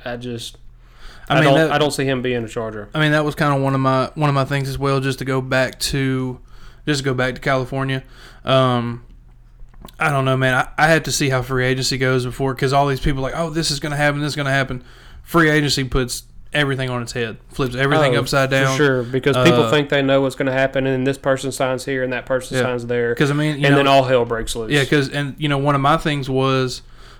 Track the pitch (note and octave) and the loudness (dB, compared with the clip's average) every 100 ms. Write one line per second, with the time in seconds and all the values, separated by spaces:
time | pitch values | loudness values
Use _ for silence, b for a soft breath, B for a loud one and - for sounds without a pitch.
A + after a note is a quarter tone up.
0 | B2+ A#2+ B2 A#2 - - - - B B | -12 -10 -8 -10 -10 -16 -20 -20 B B
1 | B B B C#3 D3+ C#3 D#3 D3 D3 C#3+ | B B B 4 6 6 4 2 0 0
2 | C3+ C3 B2+ B2 A2 A#2+ A2+ G#2+ G#2 D#3 | -2 -2 -2 -4 -4 -6 -8 -8 -6 0
3 | D3+ D3+ D3+ C#3+ D3 C#3 C3+ C3+ C3 C3 | 2 2 0 0 0 2 0 2 2 2
4 | B2 - D3 C#3 C3+ C#3 C3+ C3 C#3 C3+ | 0 0 0 0 0 -2 -4 -2 0 0
5 | C3+ C3 C3 C3 C3 C3 B2 - - C#3 | 0 -4 -4 -4 0 0 0 -2 -4 -2
6 | C3 C3 B2+ B2 - b b b - C#3+ | 0 -2 -4 -8 -16 b b b -4 -2
7 | C3+ B2+ B2+ B2 D3 C3 B2 C3+ C3+ C3+ | -2 -2 -2 -2 -2 -2 -2 -4 -4 -4
8 | - B B B - C3 B2+ B2 A#2 A#2 | -8 B B B 0 2 4 2 -2 -8
9 | - - - - - - - - - - | -14 -20 -20 -20 -20 -20 -20 -20 -14 -4
10 | D#3 C#3 C3 C3 C3 B2+ C#3+ - D3+ D#3+ | 0 0 2 2 2 0 0 2 4 4
11 | C#3+ - C#3+ C3 B2 C3 B2+ C3 B2 B2+ | 0 -2 0 0 -2 0 0 0 -2 0
12 | C3 C3 B2 A#2 C3+ B2 C3+ C#3 C#3+ C3 | 0 0 -2 -4 -4 -2 0 2 2 0
13 | D#3 C#3+ C3 D#3 E3 D#3 D3+ C#3 D#3 C#3+ | -2 -2 -4 -4 -4 -2 -4 -4 -4 0
14 | D3 C#3+ D3 C#3+ C#3 C#3 C3 B2 - B | 0 0 -2 -2 0 0 -2 -6 -12 B
15 | B B - E3 D#3 D3+ D3 C#3 C3 C#3 | B B -2 2 4 4 2 0 -2 -2
16 | B2 - - - - D3 C#3 C3 C3 B2 | -2 -6 -12 -20 -6 -2 0 -2 -2 -4
17 | A#2 B2 A2+ - - - B2+ B2 C#3 D#3 | -6 -4 -6 -6 -10 -4 -4 0 2 2
18 | C#3 C#3 B2+ C#3+ C3 C3+ C3+ C3+ C#3+ B2+ | 2 2 0 0 2 2 2 2 2 2
19 | A#2+ C3 C#3+ B2+ B2+ B2 D3 D3+ C#3+ C#3+ | 0 -2 2 4 4 4 4 2 2 0
20 | C3+ C#3 C3+ - C#3 C3 C3+ C3+ C3 C3 | 2 2 2 -2 -2 0 0 0 0 0
21 | C3 C3+ C#3+ C3+ C3+ - C3 B2+ - C3+ | -2 -2 0 -2 -2 -4 -2 -2 -4 -4
22 | B2+ B2 - C3 - C3 B2+ B2 A#2 A#2+ | -2 -4 -2 -4 -2 -2 -2 -2 -4 -2
23 | A#2 A#2+ C#3+ D3 D3+ C#3+ D3 C#3+ C#3 C#3 | 0 0 0 0 -2 2 4 4 6 6
24 | B2+ B2+ A#2+ A2+ A2+ A#2+ A2 D3 B2+ D3+ | 6 4 2 -2 -4 -6 0 0 2 2
25 | C3+ C#3+ C#3 B2+ D3 C#3+ C#3+ C#3 C#3+ D#3+ | 0 -4 -6 -4 -2 0 2 2 2 2
26 | D#3+ C#3+ C3 C3 C3+ C3 B2+ - - B | 0 -2 -2 0 2 0 -2 -6 -14 B
27 | B B | B B